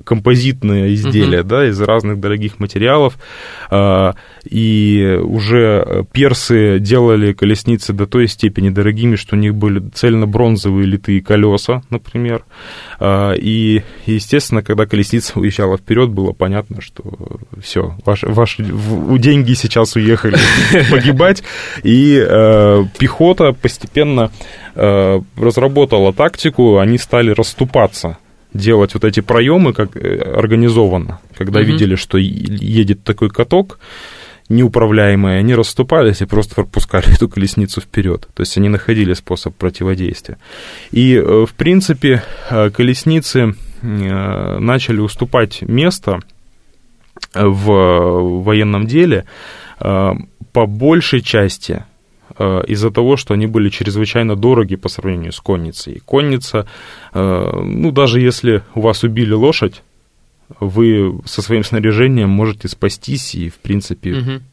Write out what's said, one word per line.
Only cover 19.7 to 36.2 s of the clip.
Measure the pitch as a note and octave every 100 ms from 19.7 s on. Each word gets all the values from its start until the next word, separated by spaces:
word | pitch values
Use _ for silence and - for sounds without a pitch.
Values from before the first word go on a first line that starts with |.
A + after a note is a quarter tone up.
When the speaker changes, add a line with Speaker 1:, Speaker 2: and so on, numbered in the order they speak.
| A#2+ A2+ A2+
Speaker 1:
уехали | G#2+ A2+ A2 A2 G#2+ A#2+
<laughs> | - F#3 B2
погибать. | C#3 C3 C3+ F3+ F#3+ - - - -
И, | G#2+ A#2+ D3 C#3 G#2
э, | A2 A2 A2 G#2 G2+ F#2+ -
пехота | C3 - E3+ F3+ D3
постепенно, | B2+ B2 - - D3+ D3 B2+ A2 G#2+ - - - -
э, | G2+ G2 F#2+ F#2+ - A2+
разработала | A#2 A#2+ C3+ C#3 C3 G#2+ G2
тактику, | F#2+ D3 - D#3+ B2+ A#2+ G2
они | G2+ A#2+
стали | - A#2+ A#2
расступаться, | G#2 A2+ - C3 C3 G2+ - E2+ E2 _ _ _
делать | G#2 G#2 A2 G2+
вот | -
эти | A2 G#2
проемы | G2 A#2 B2+ F3+ D3+
как, | A2 G#2 -
э, | - - - -
организованно, | G#2+ A2+ A#2 A2+ G2+ F2+ E2+ F2 - -
когда | G2 G#2+
Speaker 2:
Мгм. | G#2+
Speaker 1:
видели, | D#3 G2+ F#2
что | - F#2+
е-, | G2
едет | - - G2+ G2+ A2 G2 G2+
такой | - G#2 G2+
каток | - A#2+ F3+ F#3+ - - - - - - - -
неуправляемый, | A#2 A#2+ A#2 A2 G#2+ G2+ G2+ G2 F#2+
они | A2 A#2+
расступались | A2 - B2+ D#3+ A2+ G2